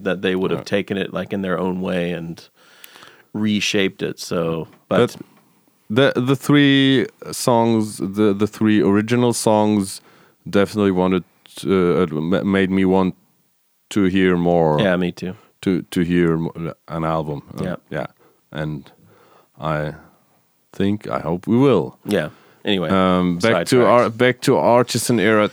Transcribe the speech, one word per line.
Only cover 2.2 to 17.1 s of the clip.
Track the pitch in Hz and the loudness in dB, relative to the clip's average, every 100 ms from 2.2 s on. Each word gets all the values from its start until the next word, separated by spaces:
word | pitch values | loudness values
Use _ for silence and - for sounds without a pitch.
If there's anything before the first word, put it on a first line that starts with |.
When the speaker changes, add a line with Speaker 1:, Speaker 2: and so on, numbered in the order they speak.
| 85 80 - _ _ _ - - - - _ | -10 -14 -18 _ _ _ -20 -20 -20 -20 _
Speaker 1:
reshaped | 104 107 104 - 104 95 - | -4 -2 0 -2 0 -2 -2
it. | 80 78 | -8 -8
So, | - 90 82 82 78 - _ | -6 -4 -4 -4 -8 -16 _
but | 95 120 - - _ _ _ _ _ _ | 0 0 -2 -18 _ _ _ _ _ _
Speaker 2:
But | 110 135 - | 2 2 2
the, | |
the | 123 135 | 0 -2
three | - 147 143 139 135 135 95 - 78 | 2 4 4 4 4 2 0 -8 -14
songs, | - - 117 117 113 107 98 | -4 0 2 4 2 0 -6
the, | 98 98 107 | -8 0 2
the | 98 104 | 2 -2
three | - 110 107 | 0 2 4
original | 90 101 107 120 123 | 4 2 2 0 0
songs, | 113 - 107 107 104 98 - - _ _ _ - | 0 2 2 2 0 -2 -8 -20 _ _ _ -4
definitely | 98 98 107 101 | 0 0 0 0
wanted | 90 92 92 - _ _ - | 2 2 0 -4 _ _ -10
to, | 73 95 87 78 | -2 0 2 2
uh, | 90 76 | 0 -2
ma-, | 80 92 | -2 -2
made | 101 98 95 | 0 0 0
me | 95 | 0
want | 95 92 92 - _ _ _ _ _ _ _ | 2 2 0 -4 _ _ _ _ _ _ _
to | 107 | 0
hear | 95 95 92 90 | 0 2 2 2
more. | 87 87 80 76 | 2 2 2 2
Speaker 1:
Yeah, | 98 90 | 0 0
me | 87 | -2
too. | - 90 92 _ _ | -6 -12 -12 _ _
Speaker 2:
To, | - 90 | -4 -4
to | - 92 | -2 -2
hear | 85 87 85 80 | 0 2 2 0
mo-, | 82 - 82 - - | -4 -8 -12 -12 -12
an | 82 | -6
album. | 80 | -4